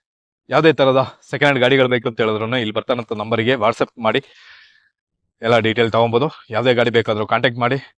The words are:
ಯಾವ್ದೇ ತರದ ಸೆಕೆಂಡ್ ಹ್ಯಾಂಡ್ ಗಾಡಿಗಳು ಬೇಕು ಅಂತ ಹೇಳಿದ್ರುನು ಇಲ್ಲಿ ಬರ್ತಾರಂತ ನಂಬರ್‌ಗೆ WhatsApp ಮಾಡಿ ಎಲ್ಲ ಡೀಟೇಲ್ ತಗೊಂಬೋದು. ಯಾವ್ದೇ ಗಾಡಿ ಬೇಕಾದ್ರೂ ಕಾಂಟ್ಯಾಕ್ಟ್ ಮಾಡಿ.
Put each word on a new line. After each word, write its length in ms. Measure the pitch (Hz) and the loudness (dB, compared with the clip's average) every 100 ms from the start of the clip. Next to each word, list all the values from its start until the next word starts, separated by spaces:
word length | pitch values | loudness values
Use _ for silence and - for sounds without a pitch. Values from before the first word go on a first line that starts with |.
| _ _ _ _ - | _ _ _ _ -2
ಯಾವ್ದೇ 200 | 131 160 | 2 4
ತರದ 280 | 143 135 131 127 - | 4 2 2 -2 -8
ಸೆಕೆಂಡ್ 240 | - 135 | -12 -2
ಹ್ಯಾಂಡ್ 160 | 143 135 | 0 4
ಗಾಡಿಗಳು 280 | 123 135 127 | 4 4 2
ಬೇಕು 180 | 123 123 | 0 -2
ಅಂತ 100 | 113 | -2
ಹೇಳಿದ್ರುನು 380 | 113 107 110 127 | -2 -2 -4 -4
ಇಲ್ಲಿ 160 | 107 | -4
ಬರ್ತಾರಂತ 380 | 107 - 123 113 | -6 -4 -6 -6
ನಂಬರ್‌ಗೆ 420 | 107 104 113 113 | -8 -4 -2 0
WhatsApp 380 | 131 107 113 - - | 0 0 0 -4 -2
ಮಾಡಿ 200 | 110 123 - _ - - _ _ _ _ _ _ _ _ | -2 -2 -6 _ -20 -20 _ _ _ _ _ _ _ _
ಎಲ್ಲ 140 | 113 120 | 0 2
ಡೀಟೇಲ್ 320 | 110 113 117 | 2 0 0
ತಗೊಂಬೋದು. 360 | 113 117 117 156 - - | 0 0 0 -2 -6 -8
ಯಾವ್ದೇ 220 | 127 127 | -2 0
ಗಾಡಿ 160 | 120 120 | 2 2
ಬೇಕಾದ್ರೂ 360 | 113 113 107 107 | 0 0 -4 -2
ಕಾಂಟ್ಯಾಕ್ಟ್ 340 | 117 131 117 | -2 -2 -2
ಮಾಡಿ. 180 | 120 135 - | -4 -4 -8